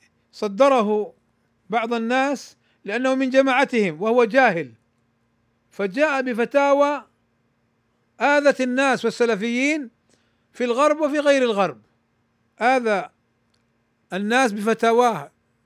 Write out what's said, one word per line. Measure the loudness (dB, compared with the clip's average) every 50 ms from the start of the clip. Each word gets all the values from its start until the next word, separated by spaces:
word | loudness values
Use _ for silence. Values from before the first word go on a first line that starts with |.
| _ _ _ _ _ _
صدره | -10 -8 -8 -4 0 2 4 4 4 2 2 0 -2 -2 -4 -6 -12 _ _ _ _ _ _ _ _ _ _ -6
بعض | -4 -4 -4 -4 -4
الناس | -4 -2 -2 -2 0 0 -2 -4 -6 -10 -16 -20 _ _ _ _ _ -10
لأنه | -8 -6 -2 -2 0 0
من | 0 0 2
جماعتهم | 2 2 2 2 2 0 0 0 0 0 0 0 -2 -2
وهو | -2 0 2 2 2
جاهل، | 2 2 2 2 2 2 -2 -6 -10 -14 _ _ _ _ _ _ _ _ _ _ _ _ _ _ _ _ _ _ _
فجاء | _ -6 -6 -4 -2 -2 0 0 0 -2
بفتاوى | -4 -4 -2 -2 -2 0 0 2 2 4 4 2 2 0 0 -4 -10 _ _ _ _ _ _ _ _ _ _ _ _ _ _ _ _ _ _ _ _ _ _ -2
آذت | 0 2 2 4 4 2 2 2
الناس | -2 -2 -2 0 0 0 0 0 -2
والسلفيين | -4 -2 0 0 0 0 -2 -2 -4 -2 -2 0 0 -2 -4 -6 -10 -16 _ _ _ _ _ _ _ _ _ _ _
في | _ -6 -4
الغرب | -2 0 2 2 2 2 0
وفي | -2 -2 -2 0
غير | 2 2 2 2
الغرب، | 2 0 0 0 -2 -2 -4 -10 _ _ _ _ _ _ _ _ _ _ _ _ _ _ _ -2
آذى | 0 2 2 2 0 0 -2 -2 -4 -8 _ _ _ _ _ _ _ _ _ _ _ _ _ _ _ _ _ _ _ _
الناس | -8 -6 -2 0 2 2 2 0
بفتاواه | 0 -2 -2 -2 -2 0 0 2 2 2 2 2 0 -4 -8 -14 _ _ _ _ _ _ _